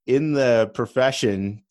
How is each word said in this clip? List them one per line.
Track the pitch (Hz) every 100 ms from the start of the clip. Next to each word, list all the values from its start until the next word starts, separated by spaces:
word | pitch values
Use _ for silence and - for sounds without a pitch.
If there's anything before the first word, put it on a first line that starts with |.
| -
in | 131 156
the | 143 131 117 110
profession | - 117 - 131 131 120 98 98 104 _